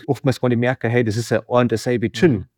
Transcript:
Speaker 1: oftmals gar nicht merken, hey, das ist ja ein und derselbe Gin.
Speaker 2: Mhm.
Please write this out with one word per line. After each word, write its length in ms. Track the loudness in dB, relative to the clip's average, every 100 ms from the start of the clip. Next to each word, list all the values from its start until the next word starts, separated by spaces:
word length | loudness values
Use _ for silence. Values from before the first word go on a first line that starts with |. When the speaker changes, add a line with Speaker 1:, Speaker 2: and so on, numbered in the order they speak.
| -2
Speaker 1:
oftmals 340 | -2 -2 0
gar 100 | 0
nicht 100 | 0
merken, 320 | 0 -2 -2
hey, 120 | 0
das 140 | 0 -2
ist 140 | -2
ja 80 | -2
ein 60 | 0
und 240 | 2 2
derselbe 400 | 0 -2 -2 -2
Gin. 200 | 2 2
Speaker 2:
Mhm. 140 | 2 -4